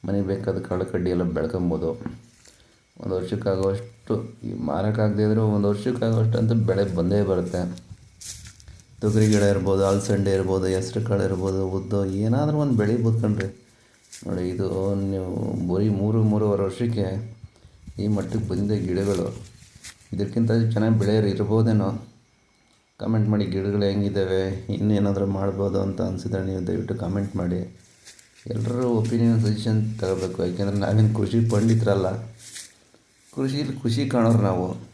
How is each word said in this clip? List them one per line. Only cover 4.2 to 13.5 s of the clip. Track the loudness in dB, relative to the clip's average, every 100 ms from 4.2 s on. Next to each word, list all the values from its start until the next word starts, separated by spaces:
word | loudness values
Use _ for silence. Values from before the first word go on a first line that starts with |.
| -4 -12 -10
ಈ | -6 -4
ಮಾರಕ್ಕಾಗದೇ | -2 0 2 0 2 2
ಇದ್ರೂ | 4 2 2
ಒಂದು | 2
ವರ್ಷಕ್ಕಾಗುವಷ್ಟು | 0 -2 0 0 2 2 2
ಅಂತೂ | 2 2 2
ಬೆಳೆ | 2 0 0
ಬಂದೇ | 2 2 2
ಬರುತ್ತೆ. | 0 0 -4 -4 -8 -16 -20 -20 -18 -14 -14 -16 -20 -20 -20 -20 -4
ತೊಗರಿ | 0 4 4
ಗಿಡ | 6 4
ಇರ್ಬೋದು, | 4 2 2 4
ಅಲಸಂಡೆ | 2 2 0 2 2
ಇರ್ಬೋದು, | 2 0 2 0
ಹೆಸ್ರು | -2 -4 -2
ಕಾಳು | 0 0
ಇರ್ಬೋದು, | 0 0 0 -2 -4
ಉದ್ದು | -2 -2 -2 0 0
ಏನಾದ್ರೂ | 2 2 0
ಒಂದು | 0 2
ಬೆಳಿಬೋದು | 2 2 2 2
ಕಣ್ರಿ. | 0 0 -4